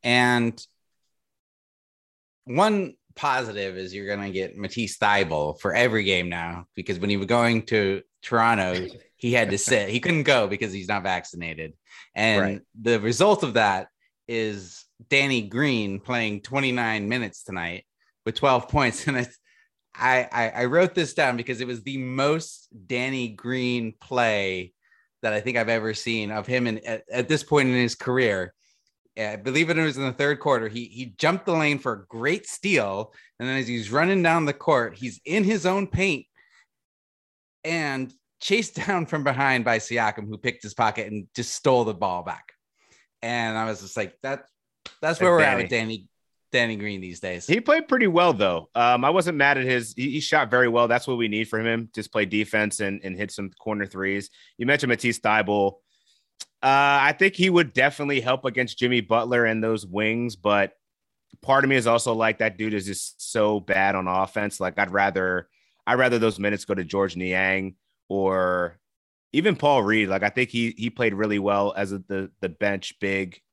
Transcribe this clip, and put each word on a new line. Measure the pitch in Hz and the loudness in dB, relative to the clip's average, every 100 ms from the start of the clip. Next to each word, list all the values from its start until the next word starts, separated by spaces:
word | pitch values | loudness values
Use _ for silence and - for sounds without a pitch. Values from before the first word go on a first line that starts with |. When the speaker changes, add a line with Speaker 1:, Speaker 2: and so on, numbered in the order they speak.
Speaker 1:
And | 123 123 123 120 117 113 - _ _ _ _ _ _ _ _ _ _ _ _ _ _ _ _ _ | 2 4 4 4 0 -4 -18 _ _ _ _ _ _ _ _ _ _ _ _ _ _ _ _ _
one | - 127 214 208 180 - _ | -6 2 2 2 -2 -10 _
positive | - 147 131 117 101 98 92 | -6 -2 -2 -2 -6 -6 -6
is | 95 | -10
you're | 95 101 | -10 -6
gonna | 101 101 | -6 -4
get | 92 95 - | -6 -6 -8
Matisse | 98 - 107 - | -10 -6 -6 0
Thybulle | 104 101 92 78 76 76 | 4 4 2 0 -2 -2
for | 101 | -2
every | 85 123 110 | 2 2 2
game | 98 92 87 | 2 0 0
now, | 85 85 87 85 | -6 -8 -10 -12
because | - 92 90 | -12 -6 -4
when | 101 | 0
he | 101 | -2
was | 95 | 2
going | 120 117 117 - | 2 4 2 0
to | 110 98 98 - _ | 0 2 -2 -8 _
Toronto, | - 117 113 110 92 92 90 - _ _ | -2 2 4 4 0 -2 -6 -12 _ _
he | 123 | 0
had | 120 107 | 2 2
to | 98 | 0
sit. | - 117 98 | 2 2 2
He | 120 | -2
couldn't | 175 165 | 0 0
go | 139 131 104 | 2 2 2
because | 101 110 | -2 -6
he's | 98 92 | -8 -4
not | 104 | -4
vaccinated. | 95 90 - 87 85 80 80 78 _ - - | -2 -4 -6 -12 -12 -10 -12 -14 _ -20 -14
And | - 110 107 | -2 2 2
Speaker 2:
Right. | 98 101 _ 117 | 0 -4 _ -6
Speaker 1:
the | 113 117 | 0 2
result | 104 120 196 202 | 2 4 4 4
of | 147 | 2
that | 113 107 95 98 _ _ _ - | 2 2 2 -4 _ _ _ -8
is | 117 110 101 92 - - _ 117 | -4 -4 -6 -12 -20 -20 _ 0
Danny | 139 139 127 | 2 2 0
Green | 101 113 147 120 104 95 | -2 -2 0 0 -2 -6
playing | - 123 110 104 | -4 -2 -2 -6
twenty-nine | - 131 135 123 117 110 101 | -4 -2 -2 0 -2 -2 -2
minutes | 123 110 - | -4 -6 -10
tonight | - 95 85 90 _ _ _ _ | -12 -8 -8 -10 _ _ _ _
with | - | -8
twelve | - 143 127 - | 0 2 2 2
points. | 147 127 - - | 0 0 0 -4
<laughs> | |
And | 131 | -4
I, | 120 - _ _ _ _ _ - | -6 -10 _ _ _ _ _ -2
I, | 127 127 123 | 2 2 0
I, | 120 113 110 | -2 -2 -2
I | |
wrote | 123 156 180 | 0 2 2
this | 180 156 | 0 -2
down | - 143 123 | 0 0 0
because | 117 120 | -6 -8
it | 123 | -6
was | 120 | -8
the | 110 135 | -8 -8
most | 127 131 143 160 160 - _ - 92 | -6 -2 0 0 -4 -18 _ -20 -6
Danny | 123 127 135 120 | -4 -2 -4 -6
Green | 104 117 127 123 123 113 - | -8 -6 -2 0 -2 -4 -10
play | - 127 117 104 98 92 92 _ _ _ _ _ | -6 0 2 2 0 -4 -8 _ _ _ _ _
that | 113 | -2
I | 107 | -2
think | 104 120 | -2 -2
I've | 110 | 0
ever | 117 110 | 0 -2
seen | 107 - 113 104 | -6 -4 -4 -4
of | 107 104 | -6 -2
him | 127 120 | -2 -2
in, | 110 - | -4 -6
at, | 110 - | -10 -6
at | 120 123 | -4 0
this | 156 | -2
point | - 147 131 | 2 2 4
in | 127 | 2
his | 120 | 0
career. | - - 123 120 98 87 _ _ _ _ _ _ - | -2 -2 0 2 0 -4 _ _ _ _ _ _ -8
I | 107 107 | -8 -6
believe | 110 135 165 | -2 0 0
it | 160 | 2
was | 160 135 | 0 -2
in | |
the | 135 | -6
third | 123 143 143 | 0 0 0
quarter. | 147 127 110 | 0 0 0
He, | 113 120 | -8 -12
he | 113 123 98 | -14 -16 -2
jumped | 151 185 185 | 0 0 -2
the | |
lane | 165 151 143 | 0 0 0
for | 135 | -2
a | 107 95 | -6 -10
great | 113 131 185 - | -6 -4 -4 -6
steal. | - 202 170 101 98 110 - _ _ | -8 0 0 0 -4 -8 -14 _ _
And | 123 | -4
then | 131 | -4
as | 120 | -4
he's | 120 104 | -6 -2
running | 127 170 196 | 0 2 2
down | 170 165 | 2 2
the | 151 | 0
court, | 139 - 139 113 107 | -2 2 2 0 -6
he's | 123 - | -12 -12
in | - 190 | -4 0
his | 196 214 175 | 2 2 0
own | 190 196 | 0 -2
paint | - 196 143 - _ _ _ _ _ _ _ _ _ _ _ _ _ | 0 0 -2 -8 _ _ _ _ _ _ _ _ _ _ _ _ _
and | 156 170 151 135 131 _ _ _ | -4 -2 -2 -4 -6 _ _ _
chased | - 202 220 | 0 2 0
<laughs> | - 143 | -6 -2
down | 190 165 | -2 0
from | 156 | 0
behind | 143 127 139 127 | 0 2 2 2
by | 117 113 | 2 0
Siakam, | - 117 110 107 104 | 0 -2 0 -2 -10
who | 107 | -6
picked | 123 117 | -6 -6
his | 104 | -12
pocket | - 113 104 104 | 0 0 0 -8
and | 107 92 | -8 -10
just | - 117 | -8 -8
stole | - 143 127 | -2 2 2
the | 110 | 2
ball | 92 98 90 | -2 -4 -4
back. | 85 82 - _ _ _ _ _ _ _ | -8 -12 -14 _ _ _ _ _ _ _
And | 117 120 113 110 | -4 -2 -2 -2
I | 110 | -4
was | 107 | -6
just | 95 - | -8 -6
like, | 98 _ | -6 _
"That, | 131 139 - _ _ _ - - | -8 -8 -10 _ _ _ -20 -6
that's | 156 170 | -4 2
where | 180 | 4
Speaker 2:
That's | 170 | 6
Speaker 1:
we're | |
Speaker 2:
Danny. | 147 | 4
Speaker 1:
at | 123 | 2
with | - | 0
Danny." | 120 113 113 - _ _ _ _ | -2 -2 -8 -14 _ _ _ _
Danny | 131 117 107 | 0 2 0
Green | 104 98 | -6 -8
these | 92 87 | -10 -10
days. | 95 87 - | -8 -8 0
Speaker 2:
He | 196 | 0
played | 233 311 320 | 4 2 2
pretty | 254 214 | 2 4
well, | 170 175 | 4 4
though. | 117 101 85 - | 4 2 0 -4
Um, | 117 120 123 | 2 4 4
I | 135 | 4
wasn't | 180 175 156 | 2 0 2
mad | 139 139 | 4 4
at | |
his, | 127 123 113 | 2 0 -2
he, | - 135 | -6 -4
he | 139 | -4
shot | 147 151 120 | 0 0 2
very | 123 123 | 4 4
well. | 117 120 | 4 4
That's | 120 - | 2 0
what | 123 | -2
we | 113 | -2
need | 107 110 | -2 -2
from | 110 113 | -2 0
him. | 113 113 | -2 -4
Just | - 104 | -10 -4
play | 110 | -2
defense | 101 107 107 110 107 - | 0 0 0 0 0 -2
and, | 101 101 | -4 -6
and | 95 90 | -8 -8
hit | 101 | -8
some | - 98 | -8 -10
corner | _ - 104 | _ -6 -6
threes. | 98 98 95 98 98 _ _ _ | -6 -4 -4 -4 -6 _ _ _
You | |
mentioned | 120 143 131 | 0 0 2
Matisse | 117 120 110 | 0 0 0
Thybulle. | 110 110 101 104 98 98 _ _ _ _ _ _ - _ | 2 2 2 2 2 -2 _ _ _ _ _ _ -20 _
Uh, | 131 139 143 143 | 2 4 6 4
I | 139 151 | 4 4
think | 190 | 2
he | 196 190 | 4 4
would | 175 151 | 4 2
definitely | 127 135 143 143 139 | 2 2 0 -2 -2
help | 120 131 | 0 0
against | 131 120 123 - | -2 -2 -4 -2
Jimmy | 123 123 | 0 0
Butler | 98 113 117 120 | 2 0 2 2
and | 117 110 | 2 2
those | 113 110 | 0 -2
wings, | 95 95 107 117 120 101 | -4 -2 -2 -2 -4 -2
but | 98 104 98 _ _ _ _ _ _ - | 2 2 2 _ _ _ _ _ _ -16
part | - 135 | 2 2
of | 135 | 4
me | 135 | 2
is | 117 | 4
also | 117 123 | 2 2
like, | 113 113 110 | 0 0 0
that | 110 92 | -2 -2
dude | 110 | -4
is | 107 95 | -4 -4
just | 95 - - - | -10 -10 -12 -6
so | 117 107 104 | 0 2 0
bad | 90 95 98 98 | 0 2 2 0
on | 92 | 0
offense. | 92 95 - 104 - | 0 -2 -2 -6 -4
Like, | 92 90 | -4 -2
I'd | 98 | 0
rather, | 98 98 92 92 90 87 _ _ _ - | 2 2 2 0 -2 -4 _ _ _ -2
I'd | 123 | 2
rather | 127 120 | 4 4
those | 110 104 | 0 0
minutes | 101 104 | -2 -2
go | - | -4
to | 98 | -4
George | 87 98 98 90 | -2 -2 -2 -2
Niang | 90 92 95 95 95 92 _ _ _ | -4 0 0 0 -4 -12 _ _ _
or | 98 95 95 92 90 87 - _ _ _ _ _ | -2 0 2 2 0 -2 -6 _ _ _ _ _
even | 135 196 156 | 0 0 2
Paul | 147 139 | 4 4
Reed. | 101 110 101 | 4 2 2
Like, | 95 | 2
I | 104 | 0
think | 127 123 | 0 -2
he, | 117 117 110 | 0 -2 -2
he | 117 | -8
played | 110 117 | 0 -2
really | 101 107 104 | 0 -2 0
well | 101 101 101 95 | 0 2 0 -2
as | 101 | -4
a, | 98 | -6
the, | 92 98 98 _ | -6 -6 -6 _
the | 92 | -8
bench | 80 104 98 - - | -2 -2 -2 -6 -6
big. | 98 98 95 - _ | -2 -2 -4 -10 _